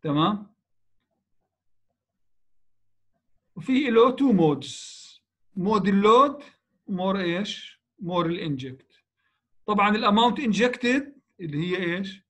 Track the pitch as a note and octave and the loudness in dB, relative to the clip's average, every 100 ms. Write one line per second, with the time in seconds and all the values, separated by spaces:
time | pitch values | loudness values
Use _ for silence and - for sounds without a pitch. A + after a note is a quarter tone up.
0 | D#3+ D3 E3+ G#3 - _ _ _ _ _ | -2 0 0 -2 -10 _ _ _ _ _
1 | _ _ _ _ _ _ _ _ _ _ | _ _ _ _ _ _ _ _ _ _
2 | _ _ _ _ _ _ _ _ _ _ | _ _ _ _ _ _ _ _ _ _
3 | _ _ _ _ _ - - C4 C#4+ A3+ | _ _ _ _ _ -16 -2 -2 2 4
4 | B3+ C4 C#4 G3 D#3+ C3+ - - - - | 4 4 2 4 4 0 -6 -16 -18 -20
5 | - - _ _ _ G3 F3+ G#3+ F#3 G3 | -20 -20 _ _ _ -6 -2 0 2 2
6 | G#3 A#3 C#4+ C#4 - _ _ _ - F#3 | 6 6 4 0 -18 _ _ _ -10 -6
7 | F#3+ G3 F3 F3 G#3 - - - _ _ | -4 -2 -2 -4 -6 -10 -16 -20 _ _
8 | F3 F3+ E3 F3 D#3+ C3+ C3 C3 _ _ | -6 -2 -2 -4 -6 -6 -8 -16 _ _
9 | _ _ _ _ _ _ - G#3 G3+ A3 | _ _ _ _ _ _ -4 0 2 2
10 | A3+ G#3 A#3+ C4+ C4 F#3+ B3 B3 A#3+ C4+ | 2 4 4 2 -2 0 0 0 0 0
11 | C#4 - _ _ E3+ D3 F3+ F3+ F3 F3+ | -2 -18 _ _ -8 -6 -4 -4 -4 -4
12 | G3 - _ | -8 -12 _